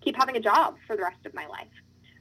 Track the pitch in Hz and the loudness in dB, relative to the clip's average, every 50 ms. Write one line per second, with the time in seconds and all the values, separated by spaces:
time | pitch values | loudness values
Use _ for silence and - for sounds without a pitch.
0 | - 285 240 - 262 262 254 233 220 208 - 311 311 - - - - - 220 208 | -6 -2 0 2 0 2 0 0 2 4 4 4 4 2 -2 -8 -8 -6 -4 -4
1 | 185 180 - - - - - - 151 151 - - - - _ - - _ _ _ | -4 -4 -6 -8 -14 -16 -14 -14 -14 -12 -14 -14 -16 -16 _ -20 -20 _ _ _
2 | _ - - - | _ -20 -20 -20